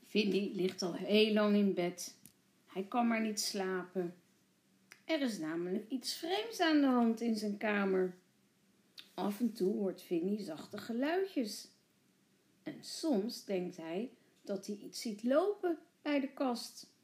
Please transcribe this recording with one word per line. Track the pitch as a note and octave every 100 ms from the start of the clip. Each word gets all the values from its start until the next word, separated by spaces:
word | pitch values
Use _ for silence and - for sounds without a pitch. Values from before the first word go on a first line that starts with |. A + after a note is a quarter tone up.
| -
Vinnie | G3+ G#3 F#3+ G3+
ligt | G3+ F#3 -
al | G3
heel | - F#3 G#3 A3
lang | G#3+ G#3 G#3
in | G3+
bed. | F3+ F3 F3 - - - _ _ _ _
Hij | -
kan | G3 B3 A#3
maar | A3+
niet | A3 G#3
slapen. | - G3+ F#3 F#3 F3+ F#3+ F3 - _ _ _ _ _ _ _ -
Er | - D#4+
is | C4+ G3+
namelijk | D#3 E3 F3 G3 -
iets | C4 -
vreemds | - E4 G4 A4+ A4+
aan | E4+ D4+
de | C#4
hand | B3 A#3 A3+
in | A#3 A3
zijn | G#3 G3+
kamer. | G#3+ G#3 G3 F#3+ F#3 F3+ _ _ _ _ _ _ _ - -
Af | - G3+ G#3
en | A#3+
toe | - F#3 A3
hoort | G3 -
Vinnie | - F3 F3+ G#3
zachte | G3 D#4 - G#3
geluidjes. | - A#3 C#4 F4 F#4+ D#4 G#3+ - - _ _ _ _ _ _ _ _ _
En | - B3+
soms | - - E4 A3+ G#3+ -
denkt | - F#3+ F3+ -
hij | D#3+ F3 B3 - _ _
dat | - G3 -
hij | G#3
iets | - -
ziet | A#3+ G#3
lopen | A#3+ C#4 F#4+ G4+ F4+ E4 - _
bij | - C#4+
de | C4+
kast. | - C4+ A#3 - - - _